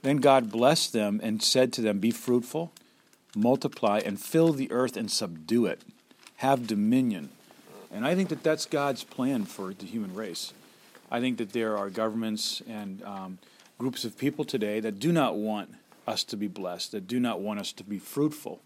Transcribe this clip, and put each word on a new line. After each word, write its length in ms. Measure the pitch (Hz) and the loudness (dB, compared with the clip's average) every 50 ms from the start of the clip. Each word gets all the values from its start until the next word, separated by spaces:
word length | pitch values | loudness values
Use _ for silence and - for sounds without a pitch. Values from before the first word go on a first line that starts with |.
Then 140 | - 131 143 | 2 2 2
God 340 | 143 127 143 135 131 120 107 | 6 8 8 8 8 6 2
blessed 420 | 104 113 120 135 160 160 - - | 0 4 6 6 6 6 2 0
them 280 | - 113 104 104 104 110 | 0 0 0 2 0 -2
and 200 | - 110 107 107 | -2 -2 -2 0
said 300 | - - - 131 127 123 120 | 2 2 4 4 4 4 2
to 60 | - | 0
them, 180 | 113 107 104 101 | 0 0 2 2
"Be 100 | 92 113 | 2 2
fruitful, 640 | 113 - - - 123 123 120 - - 156 170 170 _ - _ _ _ _ _ _ _ _ _ _ - | 0 0 0 2 2 2 2 0 -4 -4 -4 -4 _ -20 _ _ _ _ _ _ _ _ _ _ -2
multiply, 640 | 104 107 120 135 131 - - - - - 107 101 107 98 | 2 4 4 4 4 2 -4 -2 2 2 4 4 4 2
and 160 | 104 98 101 | 0 -4 -4
fill 320 | - - - 160 165 165 | -8 2 4 6 6 6
the 180 | 151 135 135 - | 4 2 -2 -2
earth 240 | - 123 127 117 - | 0 0 0 0 0
and 140 | 98 117 101 | -4 -4 -2
subdue 560 | - - 113 92 82 78 78 - 113 120 113 | -2 -2 -4 -4 -8 -12 -4 0 2 2 4
it. 140 | 90 - - - - _ _ _ _ - _ - - _ - | 2 0 -4 -10 -20 _ _ _ _ -20 _ -20 -20 _ 0
Have 280 | - 135 139 127 120 | 2 2 4 2 2
dominion." 640 | 107 110 101 104 107 123 131 131 120 107 87 73 69 - - - - - - - - - - - - | -2 0 2 4 4 4 4 4 2 0 -2 -6 -12 -16 -20 -20 -20 -20 -20 -20 -20 -20 -20 -18 -12
And 140 | - 101 113 | -8 -4 -2
I 80 | 139 180 | 0 2
think 160 | 185 190 - | 2 0 0
that 120 | 160 - | -2 -2
that's 240 | - 160 156 156 - | 0 0 0 0 -2
God's 380 | - - 143 143 143 135 - - | -4 -2 0 0 0 -2 -4 -6
plan 400 | - - - 127 131 139 120 101 | -12 -6 -2 -2 0 0 0 -2
for 300 | 90 - - 98 92 98 | -4 -6 -8 -8 -8 -8
the 100 | 95 104 | -10 -12
human 300 | 87 95 117 104 95 90 | -8 -6 -6 -6 -6 -6
race. 400 | 101 113 95 85 - - - - - - - - _ - - - - - - | -8 -8 -8 -8 -8 -10 -10 -12 -18 -20 -20 -20 _ -20 -20 -20 -20 -10 -4
I 100 | - 120 | -4 0
think 160 | 123 127 123 | 0 0 0
that 160 | 113 117 95 | -2 -4 -4
there 240 | 104 120 113 110 107 | -2 -2 0 0 0
are 140 | 104 101 101 | 0 -2 -4
governments 720 | 95 113 110 110 107 113 113 110 107 107 - - - - - | -2 -2 -2 0 0 -2 -2 -2 -2 -2 -4 -4 -4 -6 -10
and, 360 | 117 113 107 104 98 95 98 | -10 -10 -10 -10 -10 -10 -10
um, 360 | - 101 101 98 95 92 92 90 - - _ _ - - _ _ | -10 -10 -10 -10 -10 -10 -12 -14 -18 -20 _ _ -20 -20 _ _
groups 260 | 123 131 123 - - | -6 -4 -4 -4 -8
of 120 | 113 - | -8 -6
people 280 | - 127 143 - - 151 | -2 -2 -2 -2 -2 -6
today 360 | - - 127 104 104 104 110 | -2 -2 -2 -2 0 -2 -2
that 180 | 107 110 104 98 | -2 -4 -6 -2
do 140 | 107 160 | 0 2
not 240 | 170 165 139 120 85 | 4 4 4 2 0
want 380 | 104 104 107 107 104 95 - - - _ _ - _ _ | -2 -2 -2 -4 -4 -6 -10 -16 -20 _ _ -20 _ _
us 180 | - 110 - - | -4 -4 -4 -4
to 120 | - - | -4 -4
be 100 | 101 104 | -4 -4
blessed, 460 | 101 90 101 95 90 87 85 - - | -6 -4 -6 -6 -6 -6 -6 -8 -8
that 140 | - 104 92 | -8 -10 -6
do 140 | 92 120 123 | -2 -2 0
not 200 | 123 120 107 90 | 0 0 -2 -4
want 200 | 98 107 104 104 | -4 -4 -4 -4
us 100 | 98 - | -6 -8
to 120 | - - 92 | -10 -12 -10
be 140 | 98 101 95 | -8 -8 -8
fruitful 600 | - - - 139 147 151 147 - - - - - _ | -8 -6 -2 0 0 0 0 -4 -10 -12 -12 -12 _